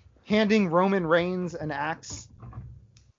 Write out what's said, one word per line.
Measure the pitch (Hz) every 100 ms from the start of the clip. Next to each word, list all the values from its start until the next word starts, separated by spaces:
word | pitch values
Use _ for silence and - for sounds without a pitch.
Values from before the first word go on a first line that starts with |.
| - _ -
handing | 214 208 220 180
Roman | 170 190 196 160
Reigns | 170 180 185 175 160
an | 151
axe. | 143 151 165 - - - - - - - - - _ _